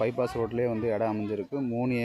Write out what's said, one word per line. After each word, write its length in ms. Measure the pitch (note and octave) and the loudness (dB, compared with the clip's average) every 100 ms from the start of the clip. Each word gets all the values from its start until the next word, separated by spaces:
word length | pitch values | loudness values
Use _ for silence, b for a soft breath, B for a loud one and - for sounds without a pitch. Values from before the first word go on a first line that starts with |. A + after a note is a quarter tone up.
பைபாஸ் 340 | A2+ B2 B2 A#2+ | 0 2 0 0
ரோட்லயே 280 | A2+ A#2 B2 | -2 0 0
வந்து 200 | A2+ A#2 G#2 | 0 0 2
இடம் 140 | A2+ | 0
அமைஞ்சிருக்கு. 460 | G#2+ G#2 G#2 F#2+ C#3+ B2+ | 0 -2 -4 -4 -4 -2
மூணு 260 | A#2 B2+ B2 | 0 0 0